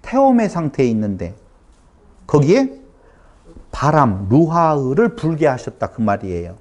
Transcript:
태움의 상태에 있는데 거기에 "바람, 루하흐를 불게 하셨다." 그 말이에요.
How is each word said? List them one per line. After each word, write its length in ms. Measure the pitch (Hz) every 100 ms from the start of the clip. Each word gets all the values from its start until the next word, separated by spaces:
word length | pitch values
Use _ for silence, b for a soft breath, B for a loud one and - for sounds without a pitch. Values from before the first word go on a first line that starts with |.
태움의 460 | - 254 269 240 208
상태에 360 | 170 156 - 127
있는데 460 | 110 104 95 85 101 _ _ _ _ _ _ _ _ -
거기에 440 | 147 139 220 269 - - _ b b b b - - -
"바람, 560 | - 139 156 131 95 98
루하흐를 880 | 127 165 170 165 147 131 143 226 -
불게 320 | 156 160 156
하셨다." 400 | 127 - - 107
그 140 | -
말이에요. 540 | 110 101 98 87 85 95